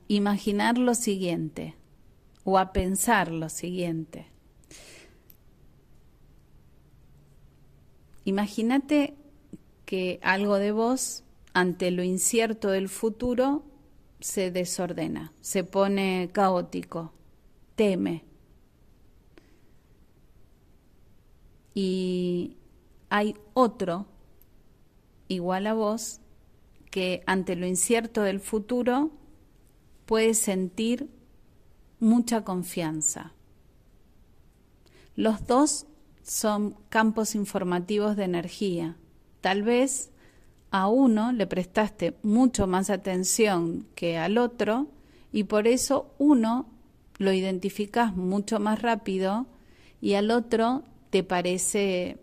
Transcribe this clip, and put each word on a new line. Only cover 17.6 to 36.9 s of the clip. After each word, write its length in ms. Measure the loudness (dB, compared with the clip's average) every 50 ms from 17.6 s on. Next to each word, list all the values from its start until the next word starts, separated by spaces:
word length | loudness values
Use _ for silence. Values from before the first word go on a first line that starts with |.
| -20 -6 _
teme. 500 | 2 2 2 2 2 0 -2 -2 -4 -8 -14 -20 -20 -20 -20 -20 -20 _ _ _ _ _ -20 -20 _ -20 -20 -20 -20 _ _ -20 -20 -20 _ -20 -20 -20 -20 -20 -20 _ _ _ _ _ _ _ _ _ -20 _ -20 -20 _ _ _ _ _ -20 _ _ _ _ _ -20 -20 -20 -20 _ _ -20 _ -20 -20 -20 -20 _ _ -4
Y 840 | -2 -2 0 0 -2 -2 -2 -2 -2 -2 -2 -2 -2 -4 -6 -10 -16 -20 -20 -20 -20 -20 -20 -20 -20 -6 -2
hay 260 | -2 0 0 -2 -4 -8 -12 -2 2
otro 500 | 2 2 2 2 -2 -4 -4 -4 -6 -8 -12 -18 -20 -20 -20 -20 -20 -20 _ -20 -20 -20 -20 -20 _ _ _ _ _ _ _ _ -16 -10
igual 380 | -8 -6 -4 -2 -2 -2 -2 -2
a 80 | -2 -2
vos 480 | 0 0 -2 -2 -4 -6 -10 -12 -16 -20 -20 -20 -20 _ -20 -20 _ -20 -20 -20 -20 -16 -8
que 320 | -4 -4 -2 -2 -2 -4 -2
ante 280 | -2 -2 -2 -2 -4 -4
lo 120 | -4 -4
incierto 560 | -2 -2 -2 0 2 2 2 0 0 -2 0 0
del 160 | 0 0 -4
futuro 720 | -4 -4 -4 -4 -2 -2 -2 -2 0 2 2 2 0 -2 -4 -8 -20 -20 -20 -20 -20 -20 _ -20 -20 -20 _ _ -20 -20 -20 -14 _
puede 280 | -2 0 2 4 4 2
sentir 760 | 2 0 0 -2 -2 -2 -4 -4 -2 -2 0 0 -2 -4 -8 -14 -20 -20 -20 -20 -20 -20 -20 -20 -20 -20 -20 -20 -20 -20 _ _ 2
mucha 440 | 4 4 4 4 4 0 -2 -2 -2
confianza. 920 | -2 -4 -4 -4 -6 -4 -4 -4 -2 -2 -2 -2 -4 -4 -6 -10 -16 -18 -20 -20 -20 -20 -20 _ _ _ _ _ _ -20 -20 -20 _ -20 -20 -20 -20 -20 -20 -20 -20 -20 _ _ _ _ _ _ -20 -20 -20 -20 -12 -4
Los 300 | -2 0 0 0 0 0
dos 400 | 2 4 4 4 2 0 -2 -8 -14 -20 -20 -20 -20 -20 -18 -12
son 520 | -8 -6 -2 -2 0 0 0 -2 -4 -6 -10 -10
campos 460 | -2